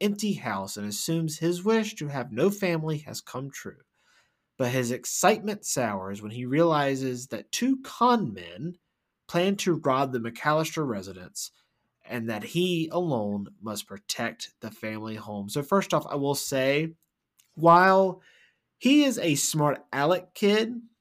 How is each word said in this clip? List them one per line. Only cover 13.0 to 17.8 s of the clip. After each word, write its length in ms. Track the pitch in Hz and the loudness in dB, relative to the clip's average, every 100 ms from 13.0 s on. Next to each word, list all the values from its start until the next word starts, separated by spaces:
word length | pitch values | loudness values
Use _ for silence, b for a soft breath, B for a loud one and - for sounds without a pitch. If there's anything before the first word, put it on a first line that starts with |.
| 175 123 104 101 98 - | 0 0 0 -4 -6 -10
must 280 | 107 104 - | -10 -8 -10
protect 640 | 98 - - 117 - - _ | -12 -10 -6 -6 -6 -16 _
the 100 | 113 | -16
family 460 | 107 110 107 110 110 | -10 -8 -8 -8 -10
home. 320 | 107 104 101 | -10 -8 -6
So 160 | 147 | -4
first 280 | 143 196 190 | 2 2 2
off, 140 | 156 - | -2 -2
I 60 | |
will 220 | 147 139 139 | -4 -2 -2
say, 560 | - 135 131 143 160 165 _ _ _ _ _ - | -2 0 2 2 0 -6 _ _ _ _ _ 2
while 640 | 165 170 | 8 10